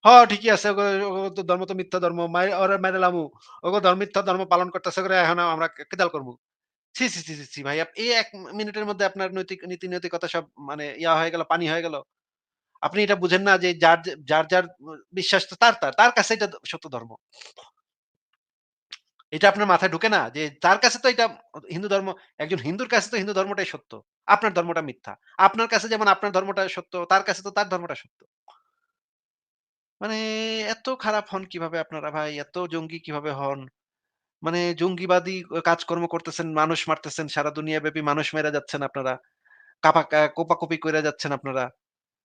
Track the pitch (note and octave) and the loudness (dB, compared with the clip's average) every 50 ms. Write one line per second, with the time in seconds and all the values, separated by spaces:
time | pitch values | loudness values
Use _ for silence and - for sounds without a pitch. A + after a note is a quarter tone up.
0 | - G#3+ B3 A#3+ - G3 G#3 G3+ G#3 A3+ G#3+ - - G#3 G3 G3 G3+ G3+ G3 F#3+ | 10 12 12 12 12 10 4 -2 2 2 2 4 2 0 0 2 0 0 0 0
1 | G3+ G3+ F#3 F#3+ F#3+ G3 E3+ G3 F#3 E3 F3+ F3+ F#3 F3+ F#3+ F#3 F3+ - - F#3 | -2 -2 -4 -4 -4 -6 -6 -6 0 0 0 0 0 -6 -6 -8 -6 -4 -4 -2
2 | F3+ E3+ E3+ E3+ E3+ E3+ E3 F3 F#3 G3 G3 F3 G3 F#3+ G3 F#3+ F#3 F#3+ F#3 F#3 | 0 0 0 -2 -4 -2 0 0 0 0 2 2 2 2 2 2 0 -2 0 2
3 | F#3 F3+ F3+ F3 D#3 C#3 _ - - - - - - E3+ F#3+ G#3 F#3+ F#3 F3+ F#3 | 2 2 2 0 -6 -6 _ -18 -20 -20 -20 -6 -4 0 0 4 4 4 4 4
4 | G3+ G3+ - G3 G3 F#3+ F3+ F#3 F#3+ F#3 F3+ F3 F3+ F3+ E3+ F#3 - F3+ - F#3+ | 0 -2 -2 -2 0 0 -2 -2 2 2 2 2 2 0 -4 -6 -6 -4 -4 -4
5 | F#3 F#3+ F#3+ F#3 F3 D#3+ F3 F3 F3 E3+ D#3+ D#3 E3 E3 - - D3 _ - F3+ | -2 2 2 4 4 4 2 2 2 0 0 0 -2 -4 -4 -10 -14 _ -2 0
6 | F#3 E3+ E3 D3+ C3+ B2 A#2+ _ _ _ _ _ _ _ _ _ _ _ _ - | 0 0 0 -6 -10 -10 -16 _ _ _ _ _ _ _ _ _ _ _ _ -4
7 | B3+ A#3+ - F3+ D#3 - D#3 D3 C#3+ C3 - C#3+ C#3 C#3 C#3+ D#3 E3 - _ - | -4 -2 -2 -6 -12 -12 -14 -14 -14 -16 -14 -8 -6 -4 -2 -2 -2 -4 _ -6
8 | A3+ A#3+ A#3+ A3+ G#3+ - - G3 F#3 - - G#3 G#3+ G#3 G3+ G#3+ G#3+ G#3 G#3 F3+ | -2 0 0 0 0 -2 -10 -18 -18 -14 -8 -8 -8 -8 -6 -8 -6 -6 -2 -2
9 | G3+ F#3+ F#3+ G3 F#3+ F#3 F#3 F#3 F#3 - F#3+ F#3 - F3+ F3+ E3+ - F#3 F3+ F3+ | -2 -2 0 -2 -6 -6 -4 -8 -8 -8 -12 -14 -12 -14 -12 -12 -10 -8 -8 -8
10 | F3 F3 E3+ E3+ - E3 - E3+ D#3 _ _ - C#3+ C#3 C#3+ D3 D3 D3 B2+ C3 | -8 -6 -6 -6 -6 -4 -6 -6 -6 _ _ -18 -14 -12 -10 -10 -10 -10 -10 -4
11 | E3 E3 E3 D#3 D#3+ E3 E3 E3+ D#3+ - D#3+ E3+ F3 D#3 D#3+ E3+ E3 E3 D3+ C#3 | 0 2 2 2 2 0 -2 -4 -2 -2 -2 -2 0 -2 -2 -2 -4 -6 -8 -10
12 | C3+ _ _ _ _ _ _ _ _ _ _ _ _ _ _ _ - D3+ D#3+ G3+ | -12 _ _ _ _ _ _ _ _ _ _ _ _ _ _ _ -6 -2 0 0
13 | G#3 G3+ G3+ F#3+ F3 F3 F3 F#3 G3 G3+ F#3+ F#3 F3 F3+ F3 D#3+ E3+ E3 E3 E3+ | 2 2 2 0 2 2 2 2 4 4 4 4 4 0 0 4 6 6 6 6
14 | E3 F#3 D3 D#3 D3 B2+ D#3 D#3 D#3 D#3 F3+ F#3 F3+ E3+ - _ C3 D#3 D#3 D3 | 2 -8 -12 -12 -4 0 0 0 2 4 2 2 2 0 -10 _ -20 -20 -20 -20
15 | _ _ F3 F#3+ F#3 - - F#3+ F#3+ - F#3 _ A#3 A#3 A3 - - - - - | _ _ -8 -6 -2 2 2 2 2 0 2 _ 6 6 6 4 -2 -2 4 6
16 | G#3+ A#3+ A#3+ A3+ G3+ - A3+ - G#3+ F3 - - _ - - D#3+ - D#3+ C3 A#2+ | 6 6 6 4 0 0 0 -2 -2 -4 -6 -12 _ -12 -12 -12 -12 -12 -12 -12
17 | A2+ A2+ A2+ - _ _ _ - - - _ - - _ _ _ _ _ _ _ | -12 -14 -20 -20 _ _ _ -20 -20 -20 _ -20 -20 _ _ _ _ _ _ _
18 | _ _ _ _ _ _ _ _ _ _ _ _ _ _ _ _ _ _ - - | _ _ _ _ _ _ _ _ _ _ _ _ _ _ _ _ _ _ -20 -20
19 | _ _ _ _ _ _ - D#3 F#3 G3 G3 G3+ G#3+ G3+ F3+ D#3+ F#3+ F#3 D#3+ E3 | _ _ _ _ _ _ -4 6 6 6 6 6 2 4 4 4 4 0 0 0
20 | - A3 G#3+ F3+ C3 A#2 B2 D3 D#3 D3+ C#3+ _ - F3 G3 G3+ - A#3+ A3+ A#3 | 0 0 2 0 -2 -2 -6 -8 -8 -8 -8 _ 4 4 4 6 4 2 2 4
21 | - C4 - - A#3 A3+ A3+ - _ _ - - - - D#3+ E3+ G3+ G#3 G3 G3 | 0 0 2 2 0 -2 -2 -8 _ _ -20 -20 -14 -10 -10 -8 -4 -2 -2 -2
22 | G3 F#3+ F#3 - - _ _ _ D3+ D#3 F#3+ D#3 A#2 C#3+ E3+ G#3 C4 B3+ A#3+ A3 | -2 -4 -10 -10 -16 _ _ _ -6 -6 -6 -6 -4 -6 -6 -6 -4 0 0 0
23 | - - - A3 F#3+ G#3 G#3 F#3+ F#3+ G3 G3+ G3+ F#3 - - D3+ _ _ - G#2+ | 0 0 -6 -6 -4 -2 -2 -2 -2 -2 -4 -6 -6 -8 -8 -14 _ _ -20 -20
24 | _ _ _ _ _ - G#3 G3+ A3+ G#3+ F3+ F3+ E3+ E3+ D#3+ E3 D#3 C#3 A#2+ _ | _ _ _ _ _ 4 4 4 4 0 0 0 -2 0 -4 -4 -4 -6 -12 _
25 | _ - G2+ _ _ _ _ - F#3 G3+ - G#3+ A3+ A3+ A3+ G#3+ - A3+ A3 G#3+ | _ -18 -18 _ _ _ _ 4 4 4 4 2 -2 0 0 -2 0 0 -2 0
26 | G#3+ G3+ F#3+ - - G3+ F#3 F#3 F#3+ G3 F#3+ G3 F#3+ F#3 - F#3 F3 _ - F3+ | 4 2 2 2 0 0 0 0 -2 0 -4 -4 -4 -4 -4 -10 -12 _ -10 -10
27 | F3 E3+ F#3 G3 G3 G#3 F#3 E3 F#3+ G3+ F#3+ G#3 G#3 F#3 F#3+ F3 F3 E3+ C#3+ - | 0 4 4 4 4 0 -6 -6 -6 -6 -2 -2 -2 -2 -2 -6 -6 -8 -12 -12
28 | - _ _ _ _ _ _ _ _ - - _ _ _ _ _ _ _ _ _ | -14 _ _ _ _ _ _ _ _ -20 -20 _ _ _ _ _ _ _ _ _
29 | _ _ _ _ _ _ _ _ _ _ _ _ _ _ _ _ _ _ _ _ | _ _ _ _ _ _ _ _ _ _ _ _ _ _ _ _ _ _ _ _
30 | G3+ G#3+ A3 A3 A3 A3 A3 A3 A3 A3 A3 A3 G#3+ G#3+ A3+ A3 _ C4 C4 B3+ | -8 -6 -4 -4 -4 -6 -6 -6 -6 -6 -4 -6 -4 -6 -6 -6 _ -8 -8 -4
31 | - G#3+ G#3+ G#3+ G#3 - - F#3+ F#3+ F#3 - F3 E3 E3 E3 E3 D#3 _ D#3 D#3 | -2 -2 -2 -2 -4 -4 -8 -10 -10 -10 -10 -8 -8 -6 -6 -6 -6 _ -8 -10
32 | D3 D3+ D3 D#3 D3+ D3+ D3+ C#3+ C#3+ _ - F3+ F3+ E3+ D#3+ E3+ D#3+ D#3+ E3 E3 | -10 -8 -6 -6 -6 -6 -6 -10 -12 _ -8 -8 -8 -6 -6 -8 -8 -8 -12 -14
33 | _ - D3+ C#3+ D3 D3+ C#3+ C3+ C#3 C#3 C#3 C#3 C3 B2+ _ _ _ _ _ _ | _ -10 -10 -8 -6 -6 -6 -4 -4 -6 -6 -6 -10 -18 _ _ _ _ _ _
34 | _ _ _ _ _ _ _ _ - D#3+ E3 F3 F3 F3 E3+ - E3+ F#3 F#3 E3+ | _ _ _ _ _ _ _ _ -6 -4 -2 0 -2 -2 -2 0 -2 -2 -2 -2
35 | F3+ F3+ F3+ F3+ F3 F3+ F#3+ F#3 E3+ - - E3 D#3+ E3+ E3+ E3+ - - E3+ E3+ | 0 2 2 2 2 0 -8 -8 -10 -6 -8 -2 2 2 0 0 0 -6 -4 -4
36 | E3+ E3+ E3 E3+ - E3+ D3+ - E3 E3 D#3+ D3+ D#3 D#3+ E3 D3+ - D#3 D#3 D3+ | -4 -4 -6 -6 -8 -8 -8 -8 -8 -4 0 0 0 0 0 -4 -2 -2 -4 -4
37 | - D#3 - - D#3+ D3 - D#3 C#3+ D3+ D3 D3+ D3+ D#3 D#3 D#3 D3 D#3 D3+ D#3+ | -4 -12 -10 -8 -8 -6 -4 -4 -4 -2 -4 -6 -6 -4 -4 -2 -4 -4 -6 -2
38 | D3+ D3 C#3+ D3+ D3 - - D#3 D3+ D3+ D3 D3 C#3+ - - C#3+ C#3+ C3 _ C#3+ | -2 0 0 0 -2 -2 -2 -2 -2 0 -2 -4 -6 -4 -8 -6 -6 -6 _ -4
39 | C3 C3 B2+ B2+ _ _ _ _ _ _ _ _ _ _ _ _ - D#3 D#3 E3+ | -4 -4 -6 -6 _ _ _ _ _ _ _ _ _ _ _ _ 0 2 2 2
40 | D3 - - D3+ D3+ D3 - - E3 D#3+ E3+ - - D3+ E3+ D#3 - D#3 D3 D#3 | 0 2 0 2 2 0 0 -4 -2 -2 -2 -2 -2 -6 -6 -6 -4 -2 -2 -2
41 | D3+ D3 D3 - - D3+ C#3+ C3+ - C3+ C3 C3+ B2+ B2+ _ _ _ _ _ _ | -2 -2 -6 -4 -6 -6 -6 -6 -6 -6 -6 -6 -6 -6 _ _ _ _ _ _
42 | _ _ _ _ | _ _ _ _